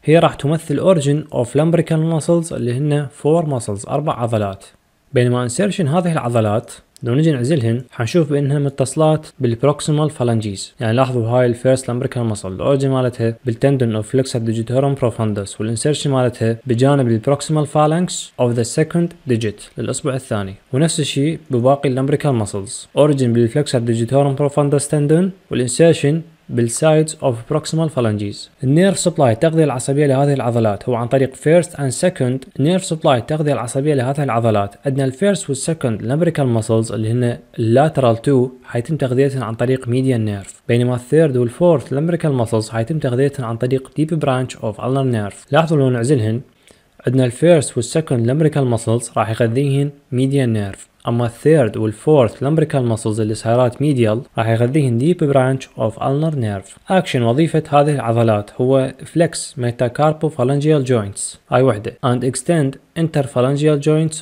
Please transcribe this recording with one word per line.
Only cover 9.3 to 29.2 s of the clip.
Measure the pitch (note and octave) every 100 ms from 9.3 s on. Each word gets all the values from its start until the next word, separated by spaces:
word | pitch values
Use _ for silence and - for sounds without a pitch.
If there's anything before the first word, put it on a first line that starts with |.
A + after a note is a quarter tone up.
| _
بالبروكسيمال | B2+ A2+ C#3+ C#3+ - D3+ D3+
فالانجيز. | D3 A#2+ A2+ G#2+ F#2+ - _
يعني | A#2
لاحظوا | A#2 B2+ B2+ A2+
هاي | B2 B2
الفيرست | A#2 C3 B2+ -
لامبريكال | A#2+ B2 B2
ماسل، | A#2 G#2+ F#2+
الأوريجين | F#2 A2+ C#3 C3+
مالتها | C3 B2+ - A2+ A#2
بالتندون | B2+ A2+ C#3 C#3 A#2+ G#2+
أوف | G#2+
فليكسر | C3 C3 A#2+
ديجيتورم | A2+ A2 A2+ B2 C#3
بروفاندس، | C3+ A#2+ A2 A2 G2+ G2+ -
والإنسيرشن | G#2+ A2+ D3 D3 D3
مالتها | C3 B2 - A2 A2+ -
بجانب | A#2 C3+ C#3+ B2
البروكسيمال | A2+ A#2+ C#3+ - D#3 D3
فالانكس | D3+ D3+ D#3+ F3+ - - -
أوف | B2
ذا | A#2+
سكند | A2+ - D#3 E3+ E3+ - -
ديجيت | A2+ A2 G#2 - -
للإصبع | A2+ B2+ D3
الثاني. | C3 - G#2+ G2 G2 _
ونفس | B2+ D#3+ D#3+
الشيء | C#3 C#3 C#3+ D#3+ -
بباقي | B2+ B2 C#3 C#3+
اللامبريكال | B2+ C3+ C#3+ D3
ماسلز، | A#2+ G#2 G#2 G2+ - - C#3
أوريجين | D3+ C#3 B2
بالفليكسر | A#2 A#2 D3 D3 B2+
ديجيتورم | A#2 A2+ A#2 C3+ C#3+
بروفاندس | C3+ C#3+ - C#3+ C#3+ -
تندون، | D3+ D3 D#3+ F#3+ F#3 _
والإنسيرشن | B2 B2 - E3+ D#3 C#3+ D#3+ D#3+ _ -
بالسايدز | A#2+ A#2 - D#3 D#3 D#3 -
اوف | C#3 A#2 -
بروكسيمال | D3+ - D#3+ E3
فالانجيز. | C3 A#2 G#2 G#2 G#2 - _
النيرف | B2+ D3+ G3 -
سبلاي، | F3+ E3